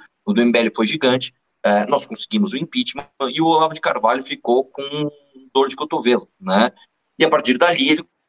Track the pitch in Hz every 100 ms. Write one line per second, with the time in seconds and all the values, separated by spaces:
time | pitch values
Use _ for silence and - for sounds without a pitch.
0 | - _ - 101 120 117 113 - 107 104
1 | 131 127 - _ _ _ - 104 104 139
2 | - 113 - 107 98 127 156 127 120 139
3 | - - 131 139 165 160 160 156 165 120
4 | 110 135 135 135 - 123 - - 139 147
5 | 147 - _ - - 135 135 135 151 156
6 | 117 113 - _ 92 98 120 - _ _
7 | _ - 160 151 123 120 170 170 151 156
8 | - _